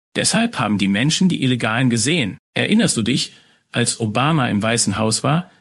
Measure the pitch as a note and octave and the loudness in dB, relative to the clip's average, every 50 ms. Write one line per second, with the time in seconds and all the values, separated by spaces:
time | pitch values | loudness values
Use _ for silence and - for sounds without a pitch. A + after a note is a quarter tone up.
0 | _ _ _ - B2 - - A3 A#3 A#3 - - A#2+ G#2 G#2 F#2+ G2 G2 G2 G2+ | _ _ _ -2 -2 0 0 0 0 0 -2 -2 -2 0 0 0 2 2 2 2
1 | B2+ D#3 - - F#3 F3+ E3+ - C3+ B2+ B2+ A#2+ B2 A2 A2 A#2+ C#3 B2 A#2 A2+ | 2 0 2 2 2 2 2 2 0 0 0 0 0 -2 0 0 2 2 2 0
2 | G#2 C#3 F3 F3 A#2 F#2+ - - _ _ _ A#2+ B2 - G#3 A3 G#3+ - - A#2+ | 0 0 0 0 -2 -4 -6 -10 _ _ _ -4 0 2 2 2 2 2 0 0
3 | G#2 G2+ C3+ D3+ - - - - _ _ _ _ _ _ - C3 A#2 - - - | 0 0 -2 -2 -4 -6 -10 -18 _ _ _ _ _ _ -4 -2 -2 -2 -2 -4
4 | A#2+ A2 G2+ A#2+ C3 D3+ E3 D3+ B2 A#2 G#2 G2+ G#2 A2 A#2 A#2 - - G2 G#2+ | -4 -2 -2 0 0 2 2 2 0 0 0 0 0 0 0 0 0 -2 -2 -2
5 | A2 A2 G#2+ - - C3 D3+ F3 F3 - _ _ | -2 -2 -2 -2 0 0 0 0 -2 -6 _ _